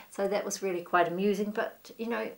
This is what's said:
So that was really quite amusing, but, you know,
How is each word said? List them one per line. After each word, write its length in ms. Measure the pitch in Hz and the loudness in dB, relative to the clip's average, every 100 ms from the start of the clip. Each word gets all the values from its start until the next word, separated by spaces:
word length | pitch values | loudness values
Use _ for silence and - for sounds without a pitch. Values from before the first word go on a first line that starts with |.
| - | -10
So 180 | - 196 | -2 0
that 180 | 202 202 | 0 -2
was 180 | - | -4
really 180 | 196 175 | -2 -2
quite 260 | 175 180 170 | 2 4 4
amusing, 440 | 175 202 196 208 | 4 2 2 0
but, 400 | 220 - - - - | -2 -4 -6 -18 -8
you 80 | 226 | -4
know, 240 | 226 220 | -4 -4